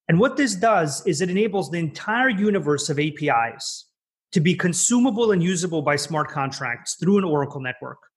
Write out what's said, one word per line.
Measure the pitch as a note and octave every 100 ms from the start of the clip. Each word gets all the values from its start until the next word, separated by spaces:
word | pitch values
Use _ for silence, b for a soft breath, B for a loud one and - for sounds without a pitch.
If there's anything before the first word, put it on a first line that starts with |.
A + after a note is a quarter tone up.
| -
And | E3
what | C4 C4
this | C4+ F#3+
does | A3+ G3+ D3+ C#3 -
is | D3
it | F3+
enables | F#3 A3 G3 C#3+
the | E3+
entire | D#3+ - - A3+ C4
universe | G3 G#3 G3 D3 D3 -
of | C#3+
A | D3+
P | D3 D3 A#2+ A#2
Is | A2+ - - - _ _ _ _
to | F3+
be | D#3+
consumable | F3+ F3+ E3+ - A#3+ B3+ G#3+ A3+
and | F#3+
usable | E3+ F#3 F3+ D#3+
by | D3
smart | C#3+ - D#3+ C#3+
contracts | D3+ C3+ - B2+ A#2+ - -
through | E3+ G3+
an |
Oracle | F#3 D3+ C#3 C#3+
network | C3 - C3 - _